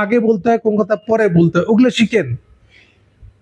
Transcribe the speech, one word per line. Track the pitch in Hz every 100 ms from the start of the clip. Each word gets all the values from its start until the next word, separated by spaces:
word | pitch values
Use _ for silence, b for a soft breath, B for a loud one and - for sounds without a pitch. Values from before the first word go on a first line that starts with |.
আগে | 202 240
বলতে | 220 220 233
হয়, | 226 220
কোন | 208
কথা | 208 208 -
পরে | 220 208 170
বলতে | 170 175
হয়, | 175
ওগুলো | 220 254 -
শিখেন। | 214 220 135 120 - _ _ b b b _ _ - _